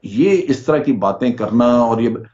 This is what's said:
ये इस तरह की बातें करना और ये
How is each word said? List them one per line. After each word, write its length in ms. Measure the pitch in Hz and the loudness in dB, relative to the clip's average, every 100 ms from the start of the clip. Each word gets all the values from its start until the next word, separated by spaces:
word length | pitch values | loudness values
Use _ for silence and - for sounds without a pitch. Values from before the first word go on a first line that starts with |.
| - | -6
ये 260 | 104 185 | 0 2
इस 360 | 190 143 131 - | 2 0 -2 0
तरह 120 | 151 | 0
की 140 | 139 | 0
बातें 420 | 113 98 - 123 120 | 0 -2 -2 -2 -2
करना 300 | 104 113 120 | -2 2 2
और 360 | 120 120 113 | 2 2 0
ये 140 | 117 110 - | -2 -4 -10